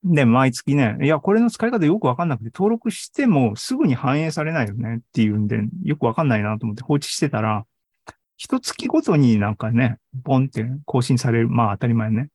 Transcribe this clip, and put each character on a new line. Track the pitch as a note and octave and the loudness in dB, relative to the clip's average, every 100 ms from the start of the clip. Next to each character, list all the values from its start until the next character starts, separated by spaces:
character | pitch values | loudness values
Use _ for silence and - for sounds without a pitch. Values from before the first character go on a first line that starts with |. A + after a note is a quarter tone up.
で、 | G3 D#3 | 2 4
毎 | B2 A#2+ C3 | 6 6 4
月 | B2 - | 0 -2
ね、 | C#3+ B2 G#2 | 2 2 0
い | C#3 | 0
や、 | D#3 | 0
こ | - | 2
れ | G#3+ | 2
の | A#3 | 2
使 | - A3+ | 0 -2
い | |
方 | B3 D3+ | 2 2
よ | G3+ | 2
く | C#3+ | 0
わ | B2 | -2
か | |
ん | F3 | -2
な | B2 | -4
く | |
て、 | A2+ | -8
登 | - G3 | -2 0
録 | A#3 A#3 | 0 -4
し | - - | -6 -10
て | - C4+ | 0 2
も | D#3 A#2+ | 4 2
す | G#2 - C4 | 0 -6 0
ぐ | C#4+ | 0
に | |
反 | B2 C3 C#3+ | 0 0 0
映 | D#3+ | -2
さ | D3+ | -4
れ | D#3 | -4
な | E3 | -2
い | G#2+ | -4
よ | |
ね | G2+ A2+ A2+ | -4 -6 -8
っ | _ | _
て | - | 0
い | A2 | 0
う | G#2 | 2
ん | G#2 | -2
で、 | A2+ A2 - | -2 -4 -6
よ | F3+ D3 | -4 -2
く | |
わ | B2 | -2
か | A2 | 0
ん | D#3 | 0
な | A2 | 0
い | |
な | G#2 G#2+ | 0 -4
と | A2+ | -6
思 | |
っ | G#2 | -8
て | |
放 | - | -2
置 | D3 - | -2 -2
し | - | -4
て | D3+ | -2
た | A#2 | -2
ら、 | A2 G#2+ A2 _ _ _ - - _ _ | -2 -2 -6 _ _ _ -20 -20 _ _
一 | - C4 | -6 -4
月 | - - - | -4 -8 -2
ご | D#4 | -2
と | D4+ D#3+ | 2 4
に | C3 G#2+ | 4 4
な | G2+ | 0
ん | G#2 | -2
か | A2 | -2
ね、 | A#2 A2+ A#2+ _ | 2 0 -2 _
ボ | C3 B2+ C3 | -12 -2 0
ン | C3 | 0
っ | |
て | A#2+ A2+ C3+ - | -4 -6 -8 -2
更 | B2 | -2
新 | B2 B2+ | 2 0
さ | B2 | 2
れ | A#2 | 0
る。 | A#2 | 2
ま | A#2 A2+ | 2 0
あ | G2+ | 0
当 | |
た | A#2+ | 0
り | |
前 | A#2 A2 | 0 0
ね。 | A2 C#3+ | -2 -4